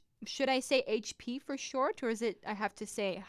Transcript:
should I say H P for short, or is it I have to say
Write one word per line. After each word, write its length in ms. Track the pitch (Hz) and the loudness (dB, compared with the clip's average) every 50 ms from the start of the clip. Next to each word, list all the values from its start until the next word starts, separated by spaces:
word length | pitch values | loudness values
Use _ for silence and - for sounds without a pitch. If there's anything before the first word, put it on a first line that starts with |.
| - _ _ - - | -12 _ _ -14 -12
should 240 | - - - 277 262 | -6 -2 0 2 4
I 100 | 262 262 | 4 4
say 240 | 262 - 285 262 - | 4 4 4 4 4
H 320 | - 220 220 214 - - - | 4 0 0 0 -2 -10 -10
P 220 | - - 240 269 | -8 -6 -6 -6
for 180 | - - 277 269 | -4 -6 -6 -6
short, 460 | - - - 262 262 311 - - - | -6 -4 0 2 2 2 2 0 0
or 60 | 233 | -2
is 120 | 226 208 | 0 2
it 160 | 233 233 185 - - | 0 0 0 -2 -4
I 80 | - 214 | -6 -4
have 220 | 202 214 202 - | -2 -2 -2 -2
to 100 | - 214 | -4 -10
say 380 | 202 - - 208 196 185 196 196 | -8 -4 -2 0 0 0 -2 -6